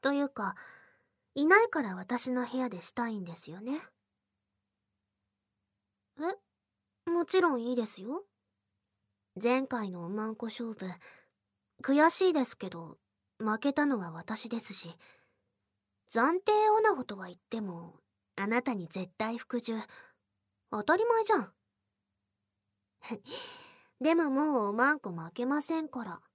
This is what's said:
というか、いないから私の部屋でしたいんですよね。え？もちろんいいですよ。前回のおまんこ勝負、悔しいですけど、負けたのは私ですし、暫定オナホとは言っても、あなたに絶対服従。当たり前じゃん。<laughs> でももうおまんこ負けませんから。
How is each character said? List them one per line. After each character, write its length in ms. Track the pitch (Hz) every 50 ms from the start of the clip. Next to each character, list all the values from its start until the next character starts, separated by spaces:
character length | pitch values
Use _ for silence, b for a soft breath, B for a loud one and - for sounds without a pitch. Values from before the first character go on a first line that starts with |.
| -
と 100 | 269 285
い 80 | 285
う 80 | 285 269
か、 260 | _ - 208 185 190 B B B B B B B B B B B B _ _ _ _
い 120 | 269 285
な 180 | 311 370 415 466
い 40 | 480
か 140 | - 320 254
ら 140 | 208 185
私 340 | 185 185 - 247 240 - 254
の 160 | 254 247 247
部 120 | 240 247 262
屋 100 | 254 247
で 120 | 196 175
し 120 | - - -
た 160 | - 240 233
い 100 | 220 208
ん 60 | 185
で 100 | 170 170
す 160 | 165 - -
よ 100 | 156 190
ね。 200 | 208 247 277 320 - - _ _ _ _ _ _ _ _ _ _ _ _ _ _ _ _ _ _ _ _ _ _ _ _ _ _ _ _ _ _ _ _ _ _ _ _ _ _ _ _ _ _ _ _ _ -
え？ 880 | 302 339 392 403 _ _ _ _ _ _ _ _ _ _ _ _ _ -
も 140 | 339 349 339
ち 160 | - - 370
ろ 160 | 349 330 277
ん 60 | 240 233
い 80 | 240 254
い 40 |
で 100 | 240 226
す 160 | 214 - - 190
よ。 220 | 220 277 370 403 _ _ _ _ _ _ _ _ _ _ _ _ _ _ _ _ _ _ _ _ _ _ 185 208
前 240 | 233 247 262 269
回 240 | 262 262 233 214 196
の 140 | 180 175 170
お 40 | 170
ま 200 | 196 214 214 220
ん 80 | 220
こ 100 | 214 -
勝 280 | 226 - - 240 226 220
負、 120 | - 196 185 175 B B B B B B B B _ _ _ _ _ _ _ _ _ -
悔 260 | - 277 294 302 339
し 200 | 330 - 381 370
い 20 | 320
で 120 | 302 254
す 120 | - -
け 140 | _ - 185
ど、 280 | 175 170 165 160 - _ _ _ _ _ _ _ _ _
負 200 | 220 220 214 220
け 140 | - 285 277
た 120 | - 294
の 140 | 285 269 220
は 140 | 185 170 160
私 360 | 165 165 - 220 214 - 226
で 120 | 226 226
す 140 | - - 202
し、 220 | - - 170 170 b b b b b b b b b b b b _ _ _ _ _ _ _ _ _ _ _ -
暫 260 | 226 233 294 339 370
定 320 | - - 427 427 427 427
オ 100 | 427 440
ナ 140 | 427 427 381
ホ 80 | 269 247
と 140 | - 208 190
は 80 | 185
言 80 | 180 180
っ 40 | _ _ _
て 100 | - 226
も、 400 | 214 190 175 170 170 165 - - _ _ _ _ _ _ _
あ 100 | - 196
な 160 | 208 220 247 247
た 120 | 269 240
に 120 | 202 175
絶 260 | 160 - 190 185 180 _ _
対 200 | 220 220 233 233
服 220 | - _ - 240
従。 220 | 233 - 226 220 214 B B B B B B B B _ _ _ _ _ _ _ _ _
当 140 | - 214 208
た 120 | - 320
り 80 | 370 453
前 200 | 466 466 453 440
じ 80 | 427 440
ゃ 60 | 320
ん。 140 | 208 - _ _ _ _ _ _ _ _ _ _ _ _ _ _ _ _ _ _ _ _ _ _ _ _ _ _ _ _ _ _
<laughs> 240 | - - 233 - B B 320 B B B B B B B B B B B B _
で 140 | 262 302 339
も 140 | 330 330 294
も 380 | 262 269 302 311 294 247 214
う 20 | 202
お 40 | 202
ま 200 | 226 247 277 302
ん 80 | 294
こ 120 | - 208 175
負 180 | 165 160 165 -
け 140 | - 240
ま 160 | 254 285 302 285
せ 180 | - 330 320
ん 80 | 320 302
か 160 | - 254 226
ら。 160 | 196 175 - _ _